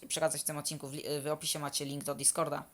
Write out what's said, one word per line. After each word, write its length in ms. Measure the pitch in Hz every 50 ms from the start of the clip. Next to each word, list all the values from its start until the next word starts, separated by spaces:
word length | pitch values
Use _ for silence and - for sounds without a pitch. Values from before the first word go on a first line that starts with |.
| -
przekazać 340 | - - 160 160 160 156 156
w 20 | -
tym 140 | - 151
odcinku. 300 | 147 143 - 156 143 -
W 60 | 135 135
li-, 100 | 151 - - 147 147
w 60 | 135
opisie 320 | 151 151 151 - 147 - 156
macie 260 | 147 139 - - 147
link 180 | 139 143 143 -
do 120 | 147 139
Discorda. 480 | 143 139 - - - 160 151 147 143 - -